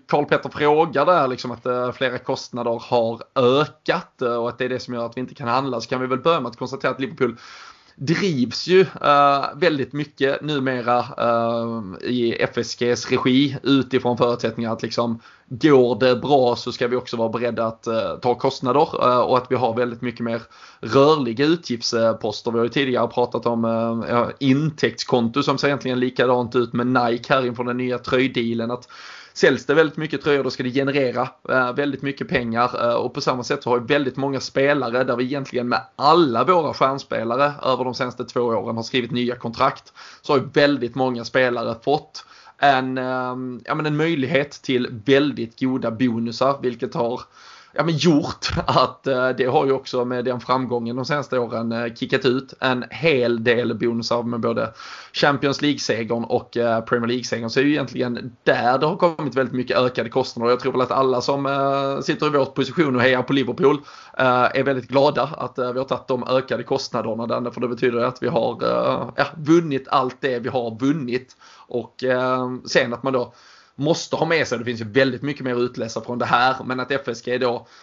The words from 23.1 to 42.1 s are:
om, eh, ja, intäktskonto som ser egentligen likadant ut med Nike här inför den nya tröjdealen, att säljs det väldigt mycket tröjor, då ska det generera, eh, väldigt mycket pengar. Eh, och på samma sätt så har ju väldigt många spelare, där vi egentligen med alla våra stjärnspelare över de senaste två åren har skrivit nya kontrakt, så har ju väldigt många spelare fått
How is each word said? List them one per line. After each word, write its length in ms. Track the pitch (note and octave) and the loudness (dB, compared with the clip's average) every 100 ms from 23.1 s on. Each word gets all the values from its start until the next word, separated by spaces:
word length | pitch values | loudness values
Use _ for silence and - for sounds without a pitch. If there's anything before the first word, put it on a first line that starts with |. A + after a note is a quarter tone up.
| - A#2+ A#2+ A#2+ | 0 0 0 -2
om, 200 | A#2 A2+ | 0 0
eh, 500 | A2+ A#2 A#2 E2 A#2+ | 0 0 -2 0 0
ja, 140 | A2+ - | 0 0
intäktskonto 1040 | C#3 C3+ D#3 D3+ A#2 - - B2+ A#2 C#3 | 2 2 2 0 -2 -2 0 0 2 0
som 140 | C#3 C3+ | 0 0
ser 100 | C#3+ | 0
egentligen 320 | C#3 C3 B2+ | 0 -2 -2
likadant 560 | B2+ B2+ B2+ B2 A#2 B2 | 0 2 2 2 2 0
ut 180 | A#2+ | 0
med 140 | A#2+ B2 | 0 0
Nike 460 | B2+ A#2+ A#2 - | 2 2 0 0
här 120 | C3 B2 | 0 0
inför 180 | A#2+ | -2
den 140 | B2 B2 | -4 -4
nya 200 | B2+ B2 | -2 -4
tröjdealen, 760 | - B2+ C3 B2+ A#2 A2+ A#2 | 0 2 2 0 -2 -2 -4
att 160 | A#2+ - - - - - | -6 -10 -20 -20 -20 -18
säljs 320 | - E3+ B2 - | 2 4 4 2
det 80 | |
väldigt 240 | D3 D#3 D#3+ | 4 2 0
mycket 240 | D#3 C#3 | -6 -4
tröjor, 220 | D#3+ C#3+ | 0 2
då 60 | C3 | 0
ska 140 | B2 | -4
det 80 | B2+ | -4
generera, 580 | B2+ C#3 C#3+ B2+ A#2+ B2 - - | -2 0 0 0 0 -4 -6 -2
eh, 240 | B2+ B2 | 0 0
väldigt 280 | B2 C#3+ C3 | 0 -2 -2
mycket 280 | C#3 C#3 A#2+ | -6 -6 -2
pengar. 600 | C#3 A#2 A2+ A#2+ - A#2+ | -2 0 0 0 0 0
Eh, 60 | A#2 | 0
och 180 | A#2+ | -2
på 80 | C#3+ | -4
samma 220 | D3 B2+ | -2 -2
sätt 200 | A#2 C#3+ | -2 -4
så 60 | B2+ | 0
har 80 | B2 | 0
ju 80 | A#2 | 2
väldigt 320 | C#3+ C3 A#2+ | 0 0 -2
många 220 | C#3 C3+ | -4 -4
spelare, 640 | - C3+ C#3 C#3+ B2 B2 | -4 0 2 2 0 0
där 120 | B2+ A#2+ | 0 0
vi 80 | |
egentligen 460 | B2+ C#3+ C3+ B2 A#2+ | -2 -4 -4 -4 -2
med 120 | A#2+ - - | -2 -4 0
alla 480 | C#3 E3+ D3+ A2+ | 4 6 4 2
våra 300 | C3+ F3+ C#3+ | 2 2 2
stjärnspelare 800 | A#2 C3+ C#3 - A2+ A2+ B2 C#3+ C#3+ | 0 0 0 -4 -4 -2 0 0 0
över 200 | - B2+ | 0 0
de 100 | B2+ | -2
senaste 320 | A#2+ B2+ A#2+ A#2+ | -4 -6 -6 -6
två 160 | B2+ | -2
åren 340 | A#2+ A2 A2+ A2+ | 0 0 -2 -6
har 80 | |
skrivit 280 | A2+ C3 A#2 | -2 -2 -2
nya 240 | B2 A#2+ A#2+ | -2 -2 -4
kontrakt, 580 | A#2 A2+ C3+ - - - - - | -6 0 0 0 -10 -20 -20 -10
så 120 | - | 0
har 40 | C#3 | 0
ju 80 | A2 | 2
väldigt 420 | D3+ C#3+ C#3 A#2+ C3+ | 2 4 2 -2 -2
många 300 | C3 A#2+ A2+ | -2 -2 -2
spelare 500 | C3 B2+ A#2+ A#2 A2+ | 2 2 0 -4 -4
fått 420 | C3+ D#3 - | 0 -2 -2